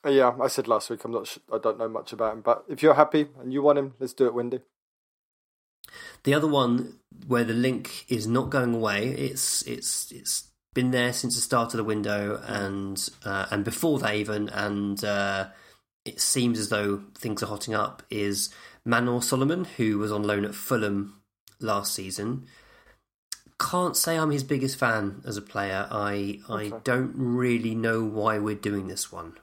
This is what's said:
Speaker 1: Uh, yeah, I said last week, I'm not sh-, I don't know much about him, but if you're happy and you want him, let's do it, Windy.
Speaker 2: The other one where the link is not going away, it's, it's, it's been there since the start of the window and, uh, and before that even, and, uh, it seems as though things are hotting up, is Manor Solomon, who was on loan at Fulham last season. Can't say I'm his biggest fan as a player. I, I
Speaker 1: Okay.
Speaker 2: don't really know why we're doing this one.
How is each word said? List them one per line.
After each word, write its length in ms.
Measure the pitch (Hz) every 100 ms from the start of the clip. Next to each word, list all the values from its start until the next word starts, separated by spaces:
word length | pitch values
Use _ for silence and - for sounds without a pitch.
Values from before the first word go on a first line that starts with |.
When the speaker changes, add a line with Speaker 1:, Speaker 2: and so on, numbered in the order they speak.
| 147
Speaker 1:
Uh, 40 |
yeah, 220 | 139 123 123
I 60 | 131
said 220 | - 117
last 200 | 110 -
week, 160 | 117
I'm 60 | 117
not 140 | 117 92
sh-, 120 | - _
I 60 | 113
don't 200 | 110 110
know 100 | 113
much 240 | 113 -
about 200 | 110 110
him, 80 | 113
but 220 | 113 120 -
if 120 | 131
you're 140 | 156
happy 320 | 143 151 156 147 131
and 120 | 127
you 80 | 131
want 180 | 143 143
him, 160 | 135 123
let's 140 | 131
do 140 | - 127
it, 80 |
Windy. 260 | 120 120 127 _ _ _ _ _ _ _ _ _ _ _ _ - - - -
Speaker 2:
The 100 | -
other 140 | 143 156
one 500 | 147 120 120 127 - _ - -
where 180 | 120
the 100 | 117
link 500 | 117 127 123 - - -
is 180 | 123 107
not 220 | 120 120
going 240 | 143 123
away, 340 | 117 110 101 117
it's, 540 | 131 135 - - -
it's, 480 | - 60 - - -
it's 360 | - - - - _ _
been 160 | - 123
there 220 | 127 123
since 200 | 123 123 117
the 40 |
start 320 | - 123 117
of 60 | 117
the 60 |
window 540 | 107 107 101 104 101 107 -
and, 600 | 104 98 98 98 98 - -
uh, 220 | 107 98 95
and 140 | 104
before 340 | 101 107 165 143
that 140 | 110
even, 340 | 104 104 107 107
and, 520 | - 104 101 101 101
uh, 440 | 104 101 101 98 95 - - _ _ _
it 160 | - -
seems 380 | - 131 120 113
as 100 | 101
though 340 | 107 104 101 101 -
things 260 | 120 101
are 40 | 104
hotting 280 | 104 -
up, 280 | 107 104 - -
is 400 | 104 101 101 - - - -
Manor 360 | - 117 123 120
Solomon, 420 | 120 127 139 175
who 340 | 180 - 110 104
was 140 | 107
on 100 | 104
loan 220 | 104 104
at 100 | 104
Fulham 680 | - - 123 107 101 98 - _ _ - _
last 340 | 110 101 101
season. 520 | - 95 92 104 135 135 - - - - _ _ _ _ - - _
Can't 380 | - 180 180 -
say 220 | - 165
I'm 120 | 156
his 140 | 143
biggest 340 | 135 143 131 135
fan 440 | 123 110 101 98 -
as 100 | 104
a 60 |
player. 460 | 101 107 98 95 101
I, 500 | 107 101 101 98 101 -
I 40 | 107 107
Speaker 1:
Okay. 100 | 113
Speaker 2:
don't 280 | 131 123 131 131
really 580 | 127 123 123 120 117
know 300 | 110 113 113
why 340 | 113 107 107 107
we're 160 | 104
doing 320 | 104 104 101 95
this 240 | 92 -
one. 280 | 87 85 -